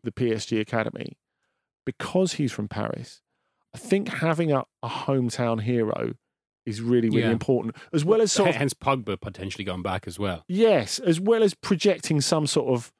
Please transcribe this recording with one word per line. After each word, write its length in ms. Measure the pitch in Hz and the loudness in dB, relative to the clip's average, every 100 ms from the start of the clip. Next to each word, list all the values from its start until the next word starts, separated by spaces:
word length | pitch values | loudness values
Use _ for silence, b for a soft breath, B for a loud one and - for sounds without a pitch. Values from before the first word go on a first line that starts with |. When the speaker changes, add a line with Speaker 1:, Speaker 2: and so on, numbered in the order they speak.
Speaker 1:
the 80 | 117 | -8
P 200 | - 123 | -2 -2
S 140 | 110 - | 0 -2
G 140 | 110 | -2
academy, 560 | 107 117 110 - - - _ _ _ _ _ _ | -2 -2 -2 -6 -12 -14 _ _ _ _ _ _
because 500 | - - - 180 185 | -10 -8 -2 0 0
he's 180 | - 139 | 0 -2
from 160 | - 104 | -2 -6
Paris, 540 | 107 - - - - _ _ _ _ _ | -4 -4 -6 -10 -20 _ _ _ _ _
I 40 | - | -18
think 300 | - 196 202 | 0 0 0
having 440 | - 165 156 165 | -2 0 0 2
a, 120 | 139 - _ | 2 0 _
a 60 | 120 | -10
hometown 760 | - - 135 123 - 120 113 | -6 -2 0 0 -2 -2 0
hero 520 | 110 123 107 - 58 - _ _ _ _ | 0 0 0 -2 -4 -8 _ _ _ _
is 160 | - 107 | -10 -6
really, 280 | 117 123 113 | 2 4 4
really 140 | 127 | 2
Speaker 2:
Yeah. 100 | 117 | 2
Speaker 1:
important, 420 | 113 - 127 113 - B | 0 0 0 0 -10 B
as 120 | 160 | -2
well 160 | 151 220 | 2 4
as 80 | 220 | 4
sort 200 | - 190 | 4 2
of 40 | |
Speaker 2:
Hence 180 | 117 139 | 4 0
Pogba 480 | - - 135 110 98 | -2 -2 -2 -2 -6
potentially 440 | - 95 98 - | -8 -10 -10 -8
going 180 | 98 90 | -6 -6
back 240 | 92 92 - | -4 -6 -6
as 100 | 87 | -6
well. 260 | 101 85 _ | -4 -4 _
Speaker 1:
Yes, 540 | 180 226 185 110 - | 4 4 4 2 -4
as 180 | 233 165 | 0 0
well 240 | 196 226 | 2 4
as 120 | 214 | 4
projecting 680 | - - 190 202 180 - 156 | 0 -2 2 2 0 0 0
some 260 | - 160 151 | 2 0 2
sort 260 | - 127 | 0 2
of 200 | 123 120 | -2 -2